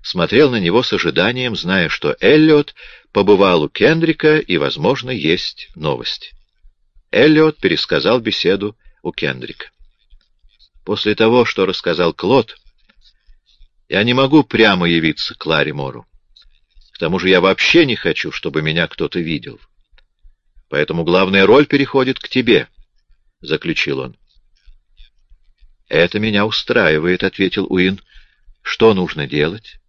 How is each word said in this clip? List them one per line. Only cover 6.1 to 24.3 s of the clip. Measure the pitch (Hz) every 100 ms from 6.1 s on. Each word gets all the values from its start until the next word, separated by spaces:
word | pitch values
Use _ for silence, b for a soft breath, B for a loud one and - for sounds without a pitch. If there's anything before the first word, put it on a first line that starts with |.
| - - - _ _ - _ _ _ _
Эллиот | - 147 156 156 -
пересказал | 92 80 - 76 76 123
беседу | 110 - 87 95 104 - - _
у | -
Кендрика. | - 71 64 62 - - _ - _ _ - _ _ _ _ _ _
"После | - 104 107
того, | 107 113 123
что | 113 -
рассказал | 95 87 90 82 85
Клод, | - 92 131 - - _ _ _ _ _ _ _ - _ _ - _ _
я | 92
не | 117
могу | 123 135 151
прямо | 139 110 110 90 85
явиться | 82 80 - - -
к | 78
Ларри | 78 73
Мору. | 71 67 62 _ _ _ _ _ _ _ - _
К | -
тому | 80 92
же | 92
я | 90
вообще | 92 92 - 165 147
не |
хочу, | 107 85 76 78
чтобы | - 82 73
меня | 78 80 80
кто-то | - 80 92
видел. | 80 80 - 60 _ _ _ _ _ _ - _ _ - _
Поэтому | 73 76 85
главная | 82 90 95 98 95
роль | 127 147
переходит | 139 135 135 127 127
к | -
тебе", | 131 117 104 64 _ - _ _ _ _ _
заключил | 69 76 82 80 - 67
он. | 64 - _